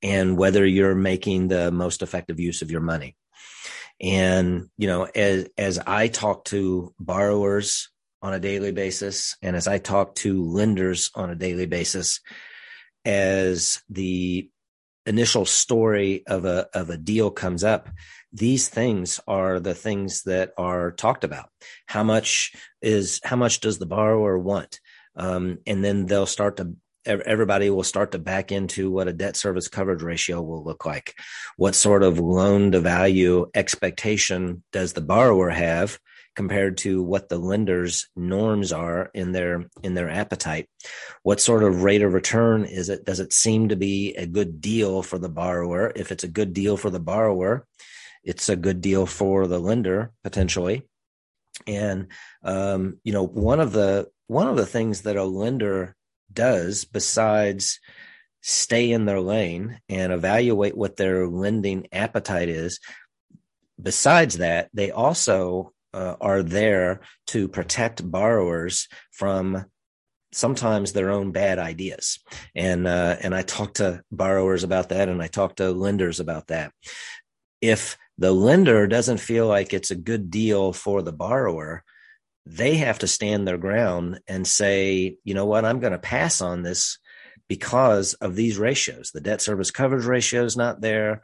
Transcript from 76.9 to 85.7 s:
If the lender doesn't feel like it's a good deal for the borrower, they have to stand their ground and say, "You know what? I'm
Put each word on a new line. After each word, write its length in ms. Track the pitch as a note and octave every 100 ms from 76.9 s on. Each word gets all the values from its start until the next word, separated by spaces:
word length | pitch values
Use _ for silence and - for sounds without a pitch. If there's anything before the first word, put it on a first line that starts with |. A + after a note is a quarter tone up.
| - - - _ _ _ _
If 360 | A2+ A2 - - _ -
the 120 | F#2
lender 540 | F#2+ A2 F3 F3 A2+ G#2
doesn't 320 | A#2 A#2 A2+
feel 300 | - A#2 A2+
like 260 | G2+ F#2+
it's 180 | F#2+ -
a 40 | F2
good 340 | E2+ A2+ F#2
deal 440 | G#2 A2 G2+ F#2+
for 280 | F2 G#2 G2
the 120 | E2+
borrower, 680 | D2+ F#2 B2+ A2+ D#2+ D#2 D#2+ - _ - _ _ _ -
they 300 | E2 B2+ D#3+
have 220 | C3+ G#2+
to 80 | F#2
stand 400 | - G#2 G#2 F#2+
their 100 | F2
ground 640 | F#2+ A2 G#2+ F2 F2 F#2 -
and 200 | F#2+ F2+
say, 680 | - G2+ G2 F#2+ F#2+ F#2 -
"You 100 | G#2
know 120 | G2 G2+
what? 200 | G#2+
I'm 140 | A2+